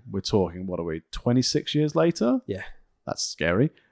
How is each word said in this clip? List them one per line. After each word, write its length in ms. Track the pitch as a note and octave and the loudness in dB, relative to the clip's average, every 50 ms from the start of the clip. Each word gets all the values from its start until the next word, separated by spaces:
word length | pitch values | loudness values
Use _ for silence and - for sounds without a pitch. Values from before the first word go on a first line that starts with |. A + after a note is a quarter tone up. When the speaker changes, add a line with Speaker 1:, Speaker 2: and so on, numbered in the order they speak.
| - A#2 | -10 -8
Speaker 1:
we're 100 | G2+ G2 | -6 -6
talking, 460 | - - - G#2 F#2 E2 E2 F#2 F#2 | -2 2 2 2 2 2 -2 -6 -6
what 120 | F#2+ F2+ E2+ | -6 -4 -4
are 40 | E2+ | -4
we, 180 | E2+ D#2+ E2 - _ - | -4 -6 -6 -8 _ -12
twenty-six 600 | - - B2 A#2+ B2+ B2 - - D3 - - - | -4 0 2 2 4 2 2 0 -2 -2 0 0
years 200 | D3 D3+ D3+ - | 0 0 2 2
later? 440 | D#3+ D#3+ E3+ E3+ - G#3+ A#3+ C4 B3+ - | 2 2 2 2 2 2 2 2 0 -2
Speaker 2:
Yeah. 160 | - G2 F#2+ - - - - - _ _ _ _ | -4 -8 -8 -8 -12 -14 -18 -20 _ _ _ _
Speaker 1:
That's 160 | - - - - | -8 -6 -6 -6
scary, 460 | - - - - E2 F2 G2+ C3+ D#3+ - _ _ _ | -6 -4 -2 0 2 4 4 2 2 0 _ _ _